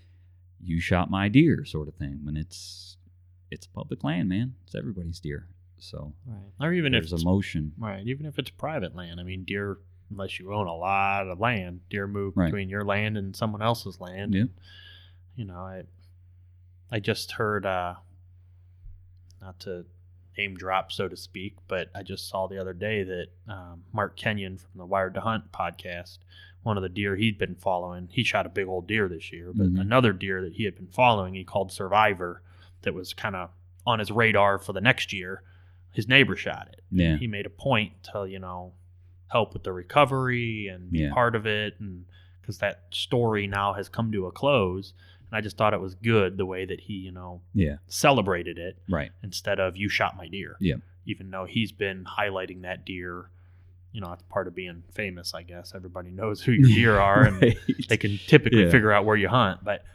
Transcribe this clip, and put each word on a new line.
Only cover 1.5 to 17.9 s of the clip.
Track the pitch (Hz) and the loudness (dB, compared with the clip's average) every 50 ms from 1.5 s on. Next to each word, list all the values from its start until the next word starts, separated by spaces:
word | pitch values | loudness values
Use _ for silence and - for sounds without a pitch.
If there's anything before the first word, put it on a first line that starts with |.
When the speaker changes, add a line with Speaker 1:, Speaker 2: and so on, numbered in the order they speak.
| - - 78 | 4 0 -2
Speaker 1:
sort | - - 78 76 71 | -6 -8 -8 -8 -8
of | - | -8
thing. | - 71 71 69 73 73 | -8 -8 -8 -8 -8 -8
When | 73 76 | -6 -6
it's, | 78 78 87 - - - - - - - - - - - - _ _ _ _ _ _ _ - | -6 -6 -8 -10 -16 -16 -16 -18 -18 -18 -20 -20 -20 -20 -20 _ _ _ _ _ _ _ -16
it's | - - - | -16 -16 -16
public | - - 101 107 - - - - | -16 -14 -14 -10 -10 -8 -6 -4
land, | 143 160 180 139 92 | -4 -2 0 0 0
man. | 90 101 123 131 127 - - | 0 0 -2 -4 -6 -12 -14
It's | - - | -10 -10
everybody's | - - 127 98 90 87 80 82 - | -8 -8 -8 -8 -8 -8 -8 -8 -8
deer. | - 73 71 73 87 - - - - - - - | -8 -8 -8 -8 -10 -14 -20 -20 -20 -20 -20 -20
So | - - - 73 73 76 73 - - | -18 -14 -12 -12 -12 -12 -14 -16 -16
Speaker 2:
Right. | 127 110 101 98 98 - - | -16 -14 -14 -16 -18 -8 -4
Or | 139 160 | -2 0
even | 175 180 156 139 127 | 2 2 4 4 4
if | 113 82 | 2 2
Speaker 1:
there's | 82 | 0
Speaker 2:
it's | 87 82 | -2 0
Speaker 1:
emotion. | 82 87 92 101 92 - - 80 76 76 76 - | 2 4 4 4 2 0 -4 -4 -4 -4 -6 -8
Speaker 2:
Right. | 113 107 98 98 101 | -8 -8 -8 -6 -6
Even | 117 131 139 156 | -6 -6 -6 -8
if | 151 135 - | -8 -8 -8
it's | 131 - | -8 -8
private | - - - 143 160 139 92 85 - | -10 -8 -8 -6 -4 -6 -6 -6 -8
land. | 90 87 85 85 90 | -10 -12 -12 -12 -10
I | |
mean, | 90 90 95 95 90 | -10 -8 -8 -8 -6
deer, | 85 98 101 101 101 92 - - - - - - - | -6 -4 -4 -4 -6 -8 -10 -14 -20 -20 -20 -18 -14
unless | 107 98 98 95 - - | -10 -10 -8 -8 -10 -12
you | 90 95 | -10 -6
own | 104 107 101 | -4 -4 -2
a | 87 82 | -2 -4
lot | 82 87 95 98 98 98 98 98 101 98 95 | -4 -2 0 2 2 2 2 0 -2 -4 -4
of | 90 87 | -4 -2
land, | 110 120 120 101 90 87 87 90 - - | 0 0 0 -2 -4 -6 -10 -12 -12 -8
deer | 104 101 98 | -6 -6 -4
move | 101 101 101 98 98 90 | -4 -4 -4 -4 -2 0
Speaker 1:
Right. | 101 90 | 2 2
Speaker 2:
between | 80 101 101 98 92 | 2 0 -2 -4 -4
your | 95 104 104 | -4 -4 -2
land | 101 98 104 107 107 107 | 0 0 0 0 -2 -2
and | 104 98 95 95 | -4 -6 -8 -6
someone | - 117 110 104 104 | -4 -4 -4 -2 -2
else's | 110 117 117 117 - 98 90 87 | 0 0 -2 -2 -6 -10 -12 -12
land. | 92 90 92 95 101 101 101 | -14 -12 -10 -8 -4 0 2
Speaker 1:
Yeah. | 95 | 2
Speaker 2:
And, | 117 - - - - - - - - - - - - - - - - - - | 2 0 -2 -10 -20 -20 -20 -20 -20 -20 -20 -20 -20 -20 -20 -20 -20 -16 -14
you | 127 110 | -12 -12
know, | 95 90 87 | -10 -10 -12
I, | 92 95 95 92 82 - - - - - - - - - - - - - - - - - - - - - | -12 -12 -12 -12 -14 -16 -20 -20 -20 -20 -20 -20 -20 -20 -20 -20 -20 -20 -20 -20 -20 -20 -20 -20 -12 -8
I | 120 113 | -6 -4
just | 98 - 107 - - - | -2 -2 -2 -4 -6 -8
heard, | - - 113 107 104 101 95 | -4 -2 0 0 0 0 0
uh, | 98 95 90 90 87 | 0 0 0 -2 -4